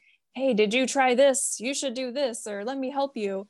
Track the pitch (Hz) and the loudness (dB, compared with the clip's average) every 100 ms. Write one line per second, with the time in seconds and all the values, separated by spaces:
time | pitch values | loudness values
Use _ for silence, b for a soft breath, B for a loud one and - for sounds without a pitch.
0 | b b _ 247 269 208 214 240 254 277 | b b _ -2 0 2 2 2 2 2
1 | 262 247 277 254 - - 226 277 277 240 | 2 6 6 4 -2 -4 -4 -4 -4 -4
2 | 254 240 269 226 220 202 214 277 262 277 | -6 -4 -4 -4 -8 -8 -6 -4 -4 -2
3 | 277 262 202 190 | -4 -2 -4 -4